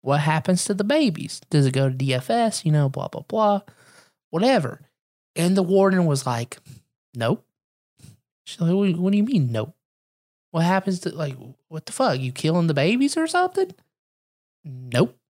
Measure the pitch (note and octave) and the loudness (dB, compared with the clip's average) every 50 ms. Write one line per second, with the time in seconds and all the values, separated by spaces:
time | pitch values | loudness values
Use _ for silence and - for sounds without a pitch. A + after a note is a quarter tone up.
0 | - C3 C3+ D3 D3 D#3+ D#3 D#3 - - F#3 F3+ - - G3+ F#3+ G3+ G#3 C#4+ D#4+ | 0 0 0 2 2 2 0 0 0 0 0 0 0 -4 -2 -2 0 0 2 2
1 | D4+ A3 D#3 - - D#3+ - - - _ - D3 C#3 C3 B2+ C3+ C3+ C3+ B2+ C3 | 2 0 -2 -4 -10 -12 -12 -16 -8 _ 2 4 4 4 2 0 0 0 0 -2
2 | C3+ C3+ B2+ B2+ C3 - A3+ A#3+ A#3 A3 G#3+ - - D#3+ D3+ D3 C#3+ C3+ C3+ C#3 | -2 -2 -2 -2 -2 -2 0 0 0 0 -2 -2 0 2 2 2 2 0 -2 -6
3 | - - - - - - G#3 A3 A3 G#3 G3+ G3 - - _ _ - - _ - | -8 -8 -10 -12 -10 -6 -2 2 2 2 2 0 -2 -10 _ _ -20 -20 _ -20
4 | _ _ _ _ _ _ - E3 G#3 C4 C4+ G#3+ C#3+ - - - - _ _ _ | _ _ _ _ _ _ -2 0 2 4 2 2 0 -2 -8 -12 -20 _ _ _
5 | _ _ _ _ _ _ _ D#3 E3 F3 F#3+ G3 F#3 E3+ F#3+ G3 G3 G3 F#3+ F#3 | _ _ _ _ _ _ _ 0 2 2 2 2 2 4 4 4 4 4 4 4
6 | F3 D#3+ C#3+ C3+ - C3 A#2+ A#2 A#2+ - - - _ - - - _ _ _ _ | 2 2 0 0 -2 -4 -4 -4 -6 -8 -12 -20 _ -20 -20 -20 _ _ _ _
7 | _ _ _ A#2+ A2+ A#2 - - _ _ _ _ _ _ _ _ _ _ _ _ | _ _ _ -4 -2 -2 -2 -2 _ _ _ _ _ _ _ _ _ _ _ _
8 | - - - _ _ _ _ _ _ - - - E3+ E3 F3+ G3 G3+ F#3+ E3 E3 | -20 -20 -20 _ _ _ _ _ _ -20 -6 -2 0 0 2 2 2 0 0 0
9 | F3+ G3 G3+ G#3 G#3 B3 C#4+ F#3 C3+ A#2+ A2+ A2 A2 - _ _ _ _ _ _ | 0 0 2 2 0 2 2 0 0 0 -2 -4 -6 -6 _ _ _ _ _ _
10 | _ _ _ _ _ _ _ _ _ _ - D#3+ E3 F3 F#3+ F#3+ F#3+ G3 F#3 F3+ | _ _ _ _ _ _ _ _ _ _ -2 0 2 2 2 0 0 -2 -6 -4
11 | - F3 - D#3 D#3+ C#3 C3 B2+ - B2+ C3+ _ _ _ D#3+ D#3 - - - - | -6 -8 -6 -6 -8 -8 -8 -12 -16 -20 -20 _ _ _ -14 -14 -14 -14 -4 -2
12 | C4 A3+ C#3 C3 C3 B2+ C3 - - D#3 E3 F3 E3+ D#3+ D3+ C#3 C#3 F3 A3+ B3 | 0 0 0 0 -4 -6 -6 -2 -2 0 2 2 2 2 2 2 2 2 2 2
13 | C#4 C#4+ - E4 D#4+ D#4+ - F4+ F4+ F#4 F4+ G4 F#4+ F#4 - _ _ _ _ _ | 0 0 0 -2 -2 0 0 0 0 0 0 -2 -2 -2 -4 _ _ _ _ _
14 | _ _ _ _ _ _ _ _ _ _ _ _ _ D#3 C3 B2+ B2+ B2 A#2 B2 | _ _ _ _ _ _ _ _ _ _ _ _ _ -16 -14 -14 -12 -2 0 2
15 | C3 A#3+ - _ _ | 2 0 -2 _ _